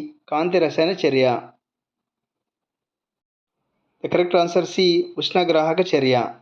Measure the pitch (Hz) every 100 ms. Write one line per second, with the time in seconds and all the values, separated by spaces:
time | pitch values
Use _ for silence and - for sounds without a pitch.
0 | - - - 151 175 180 156 143 165 185
1 | 151 131 127 120 - - _ _ _ _
2 | _ _ _ _ _ _ _ _ _ _
3 | _ _ _ _ _ _ _ _ _ _
4 | 147 170 175 185 170 180 165 - 185 170
5 | 175 - 147 185 170 160 156 170 180 151
6 | 131 123 110 -